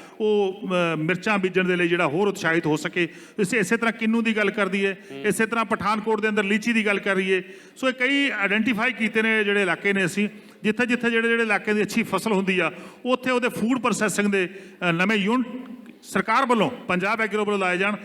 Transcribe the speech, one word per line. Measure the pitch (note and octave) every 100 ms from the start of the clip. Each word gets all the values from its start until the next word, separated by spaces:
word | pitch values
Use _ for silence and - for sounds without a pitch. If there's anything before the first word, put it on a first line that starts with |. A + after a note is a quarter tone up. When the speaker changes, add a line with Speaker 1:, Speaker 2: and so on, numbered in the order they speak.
| - -
Speaker 1:
ਉਹ, | G#3+ G#3 F#3+ F#3+
ਅ, | F#3+ F3+ E3+ D#3+
ਮਿਰਚਾਂ | D#3 F3+ A3 G3+
ਬੀਜਣ | F#3 F#3
ਦੇ | F3+ F3+
ਲਈ | F3
ਜਿਹੜਾ | F3 E3
ਹੋਰ | D3+ G3+
ਉਤਸ਼ਾਹਿਤ | F#3+ E3 E3 D#3
ਹੋ | D3+
ਸਕੇ। | F3+ F3+ E3 - - -
ਇਸੇ, | G3+ A#3+
ਇਸੇ | G3 A#3
ਤਰ੍ਹਾਂ | A3+
ਕਿੰਨੂ | A3 A3 A3+
ਦੀ | A3+ G#3+
ਗੱਲ | G3+
ਕਰ | G3 F#3+
ਦਈਏ, | G3 G3 F#3+ -
Speaker 2:
ਹੂੰ। | C#3
Speaker 1:
ਇਸੇ | G#3 G3+ A3+
ਤਰ੍ਹਾਂ | A3+ G#3+
ਪਠਾਨਕੋਟ | G#3+ F#3 G#3+ G#3+ G#3+
ਦੇ | G#3+
ਅੰਦਰ | G#3+
ਲੀਚੀ | G3 G#3+ A#3
ਦੀ | A3+ G#3
ਗੱਲ | G3
ਕਰੀਏ। | G3+ F#3+ F#3+ F#3 F#3 - - -
ਸੋ | C4
ਇਹ |
ਕਈ | B3+ B3+ C#4 C#4
ਆਈਡੈਂਟੀਫਾਈ | G#3+ G3 G#3 A3 G#3 B3
ਕੀਤੇ | G3+ G#3+ A3
ਨੇ | A3 A3
ਜਿਹੜੇ | G3+ G3+
ਇਲਾਕੇ | F#3+ E3 G3+
ਨੇ | G3 F3
ਅਸੀਂ, | G3 G#3 - - -
ਜਿੱਥੇ | G#3 G#3+ B3
ਜਿੱਥੇ | A#3+ A#3
ਜਿਹੜੇ, | A#3 A#3
ਜਿਹੜੇ | A#3
ਇਲਾਕੇ | A3+ G3 G#3+
ਦੀ | G#3+
ਅੱਛੀ | G#3 A#3
ਫਸਲ | - F#3+ A3+
ਹੁੰਦੀ | F#3+ G3 F#3+
ਆ, | B3+ - - - B3
ਉੱਥੇ | B3+ B3+
ਉਹਦੇ | B3 A#3
ਫੂਡ | - A3 B3+
ਪ੍ਰੋਸੈਸਿੰਗ | B3 G3+ G#3+ - G3+
ਦੇ, | G3 F3+ - - - F3
ਅ, |
ਨਵੇਂ | E3 F#3+ G#3+
ਯੂਨਿਟ | F#3+ B3 A#3+ B3+ - - - -
ਸਰਕਾਰ | - G3+ G3+ A#3 C4
ਵੱਲੋਂ, | A#3+ F3
ਪੰਜਾਬ | - - F3+ G3 A3
ਐਗਰੋ | A3 G#3 G#3
ਵੱਲੋਂ | G3+
ਲਾਏ | F#3 F3+
ਜਾਣ | G3 G#3